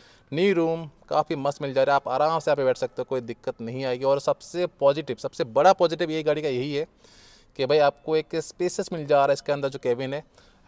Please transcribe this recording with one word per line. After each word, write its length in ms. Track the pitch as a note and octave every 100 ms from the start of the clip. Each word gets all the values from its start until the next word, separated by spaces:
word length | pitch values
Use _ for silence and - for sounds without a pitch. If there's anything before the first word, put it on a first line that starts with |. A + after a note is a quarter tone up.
| - _ _
नी 200 | D3 G3
रूम 360 | F3+ E3 E3 D#3+ _ -
काफ़ी 260 | D3 - D#3
मस्त 260 | C#3 -
मिल 120 | C#3+
जा 100 | C3
रहा 120 | C3+ C#3
है। 60 |
आप 60 | -
आराम 300 | C3 D3+ E3
से 100 | D#3
यहाँ 40 | C#3+
पे 80 | C3
बैठ 120 | B2
सकते 240 | B2+ -
हो, 20 | B2+
कोई 160 | C3
दिक्कत 400 | A#2 A#2 - -
नहीं 220 | A2+ B2+ C3+
आएगी। 180 | B2 C3+
और 140 | C#3
सबसे 460 | - C#3 - E3+ F3 -
पॉजिटिव, 360 | C#3 C#3+ D3 A#2+
सबसे 260 | - - C#3+
बड़ा 260 | A2+ E3+
पॉजिटिव 380 | F#3+ E3+ D#3+ E3+
ये 100 | D#3+
गाड़ी 180 | D#3 D3+
का 60 | D3+
यही 260 | B2+ C#3 C#3+
है 100 | D#3+ _ - - - - _ -
कि 60 | C3
भाई 120 | D3+
आपको 360 | C#3+ - - D#3
एक 200 | D3+ E3
स्पेसेस 540 | - - F3+ - F#3+
मिल 120 | E3+ C#3+
जा 120 | D3
रहा 80 | C#3
है 80 |
इसके 180 | C#3 -
अंदर 180 | C#3+ C#3
जो 100 | C3+
केबिन 340 | B2+ A#2+ C3
है, 100 | C#3+ - _ _ _